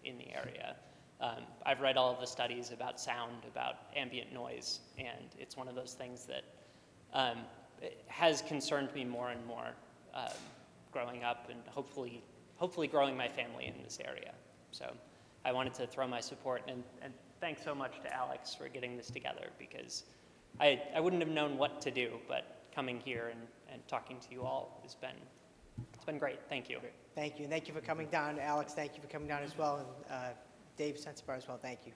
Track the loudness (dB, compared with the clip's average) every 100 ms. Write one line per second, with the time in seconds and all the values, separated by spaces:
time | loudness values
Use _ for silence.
0 | -8 -8 -8 -6 -6 -6 -8 -8 -14 -20
1 | -20 -4 -2 -2 -8 -4 2 6 8 8
2 | 8 6 -2 0 0 0 -4 -4 -4 -2
3 | -2 -2 -2 -6 -8 -2 -2 -2 -4 -2
4 | -2 -4 -6 -6 -6 -4 -2 -4 -6 -8
5 | -8 -8 -10 -12 -12 -8 -6 -4 -6 -6
6 | -8 -8 -6 -6 -8 -16 -20 -20 -20 -20
7 | -2 4 4 2 -6 -12 -18 -8 -8 -8
8 | -10 6 8 8 2 0 4 4 2 0
9 | -2 0 0 -2 -4 -4 -4 -6 -14 -20
10 | -10 -4 -4 -4 -8 -14 -18 -20 -6 -2
11 | -2 0 0 0 -2 -10 -6 -4 -4 -4
12 | -4 -6 -12 -18 -20 0 0 2 4 8
13 | 8 6 0 0 -2 -2 -6 -6 -8 -6
14 | -6 -6 -8 -12 -18 -20 -14 -8 -8 -8
15 | -14 -20 -20 -2 2 4 2 0 -4 0
16 | 0 0 -2 -4 -2 -2 -2 -6 -8 -10
17 | -12 -12 -18 -4 -2 -2 -2 -2 -2 -4
18 | -4 0 0 -2 -4 -6 -6 -4 -2 -4
19 | -6 -4 -4 -4 -6 -10 -12 -10 -6 -6
20 | -6 -18 -20 -20 -18 10 10 10 4 4
21 | 6 6 4 4 4 6 4 4 0 2
22 | 2 0 -2 -2 -2 -12 -8 -2 0 -2
23 | -2 -2 -2 -6 -10 -16 -14 -14 -4 -4
24 | -2 -12 -10 -4 0 0 -2 -10 -16 -8
25 | -8 -8 -14 -20 -20 -20 -14 -10 -10 -8
26 | -4 0 0 0 -4 -4 -2 -6 -6 -12
27 | -10 -4 -2 -2 0 0 0 -6 0 0
28 | 2 2 4 2 4 4 2 -2 -4 -4
29 | -8 -6 -2 -2 -2 2 2 2 -2 -10
30 | -6 -4 -4 -6 -14 -20 -20 -2 -2 0
31 | -6 -8 -4 -4 -4 -6 -6 -8 -10